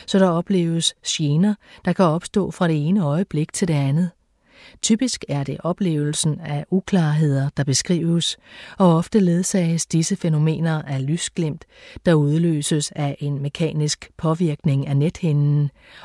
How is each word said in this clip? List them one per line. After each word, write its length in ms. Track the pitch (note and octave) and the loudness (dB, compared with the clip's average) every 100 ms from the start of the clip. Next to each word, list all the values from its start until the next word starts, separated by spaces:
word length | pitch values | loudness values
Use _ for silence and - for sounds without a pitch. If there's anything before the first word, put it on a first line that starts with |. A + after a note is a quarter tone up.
| - | -2
så 120 | G3 | 2
der 100 | F#3 | 4
opleves 640 | E3+ F3 F#3+ E3+ E3 - - - | 2 0 0 2 0 -2 -4 -6
gener, 480 | - D3 D3+ G#3 G#3 - - | -2 0 2 2 0 -8 -8
der 80 | - | -2
kan 120 | F3 | 2
opstå 460 | F3+ D#3+ - G#3 F3+ | 2 0 -2 -2 -2
fra 180 | - F3 | -2 0
det 200 | D#3 D3 | 0 0
ene 160 | G3+ | 0
øjeblik 480 | D3+ D3+ G3+ D3 D#3+ | 0 0 -2 -4 -4
til 160 | - F3+ | -2 0
det 60 | |
andet. 360 | D3 C#3 D3 F3+ - _ _ _ - - - | 0 2 2 0 -4 _ _ _ -20 -20 -6
Typisk 420 | - A3+ B3+ - - | 0 0 0 -4 -6
er 160 | C#3+ | -4
det 120 | C#3 C#3+ | -4 -4
oplevelsen 800 | E3 F3 F#3 D3+ D3 D3+ D#3 D3 | -4 -2 0 0 0 0 -2 -2
af 260 | D3+ D3 - | -4 -6 -2
uklarheder, 800 | F#3 - F#3+ D#3 D3+ D#3 C#3 C#3 - | -2 0 2 2 2 2 2 0 -2
der 80 | |
beskrives, 720 | C#3+ C3 - F3 E3 E3+ - - - - - - | -2 0 0 -2 0 0 -2 -8 -16 -20 -10 2
og 180 | F#3 E3 | 4 4
ofte 240 | E3+ A3+ | 2 2
ledsages 640 | F3+ E3+ F#3+ G3 E3 E3 - | 2 2 0 0 0 -2 -2
disse 300 | D#3+ E3 G3 | -2 0 -2
fænomener 640 | E3+ D3+ D#3 D3 E3 D#3 | 0 2 0 0 -2 -2
af 240 | - C3+ C3+ | -4 -6 -4
lysglimt, 580 | E3 - - D#3+ D#3 - - - - - | -4 -6 -4 -4 -6 -14 -20 -20 -4 2
der 80 | |
udløses 800 | D#3+ C#3+ D#3 E3+ D3+ D3 D#3 - - | 4 4 2 2 0 0 -2 -2 -4
af 200 | C#3+ - | -6 -4
en 220 | C#3+ C#3 | -6 -4
mekanisk 680 | C#3 - E3 D3+ D3+ - - - | -6 -4 -4 -2 -2 -4 -12 -6
påvirkning 680 | D#3+ D#3+ F3 D3 - C3+ C#3 | -2 0 0 0 0 0 0
af 100 | C#3 | 0
nethinden, 720 | D3+ - E3+ D3 D3 D3 C#3+ - - - | 0 0 0 2 2 2 0 -4 -20 -20